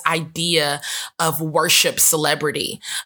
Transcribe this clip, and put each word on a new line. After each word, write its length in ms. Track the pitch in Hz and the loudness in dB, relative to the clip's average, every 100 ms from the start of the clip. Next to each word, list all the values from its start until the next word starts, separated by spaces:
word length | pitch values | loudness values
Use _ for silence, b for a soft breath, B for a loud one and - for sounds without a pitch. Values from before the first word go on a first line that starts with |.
| 160 | 2
idea 760 | 165 160 160 170 165 143 147 B B B - | -2 -4 -4 2 2 2 -2 B B B -2
of 220 | 165 139 | 0 0
worship 580 | 160 156 160 - 170 131 | 0 0 2 4 2 2
celebrity. 800 | - 160 151 147 - 147 - - B B | 2 2 2 0 0 -2 -6 -8 B B